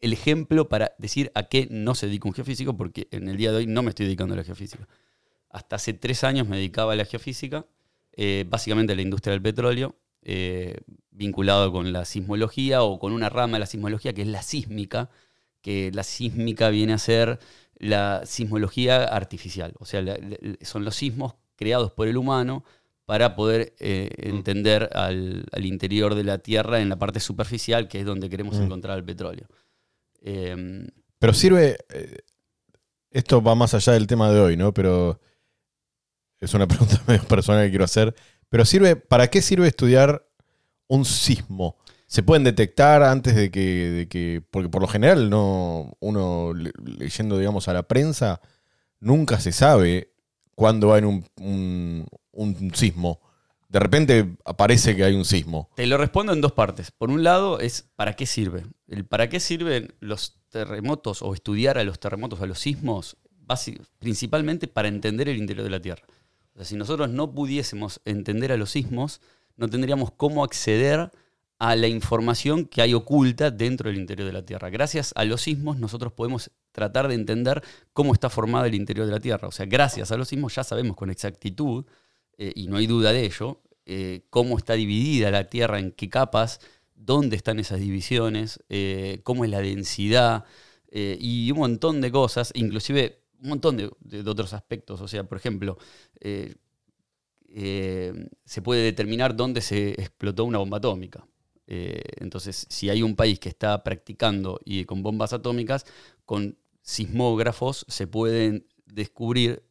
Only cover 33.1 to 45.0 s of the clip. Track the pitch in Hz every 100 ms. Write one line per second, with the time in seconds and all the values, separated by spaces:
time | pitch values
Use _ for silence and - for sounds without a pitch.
33.1 | 135 - 127 113 113 120 113 113 117 107
34.1 | 117 107 104 95 85 98 101 95 90 87
35.1 | 85 _ _ _ _ _ _ _ _ _
36.1 | _ _ _ 92 - 98 - 107 - -
37.1 | 113 - 101 95 104 104 95 92 - 110
38.1 | 113 _ _ _ 120 113 190 196 165 -
39.1 | 123 123 196 - 185 170 - 127 127 139
40.1 | 147 _ _ _ _ _ _ _ 135 131
41.1 | - - 131 - 95 87 - - _ _
42.1 | - 92 156 131 113 104 - 143 147 139
43.1 | 131 127 110 101 92 95 90 87 85 87
44.1 | 90 87 85 - 95 90 90 92 107